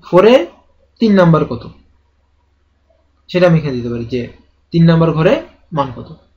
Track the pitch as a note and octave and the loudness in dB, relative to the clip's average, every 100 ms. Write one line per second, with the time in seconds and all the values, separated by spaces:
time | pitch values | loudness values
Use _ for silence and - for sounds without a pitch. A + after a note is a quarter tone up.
0 | - F3 G#3 C4+ F4 - _ _ _ _ | -2 2 4 4 0 -12 _ _ _ _
1 | A3+ F#3+ E3+ D3+ C#3+ A#2 - - _ _ | 0 2 2 2 -2 -8 -16 -20 _ _
2 | _ _ _ _ _ _ _ _ _ _ | _ _ _ _ _ _ _ _ _ _
3 | _ _ - F3+ F3 E3 C#3+ B2 A#2+ A#2+ | _ _ -8 0 2 2 -2 -8 -8 -10
4 | A#2 B2+ A#2 - _ _ _ E3+ E3 E3 | -8 -8 -10 -16 _ _ _ 0 2 2
5 | E3 D3+ F3+ C#4+ - _ _ D3+ C3 A#2 | 0 0 0 -2 -6 _ _ -8 -8 -10
6 | - D#3+ _ | -20 -20 _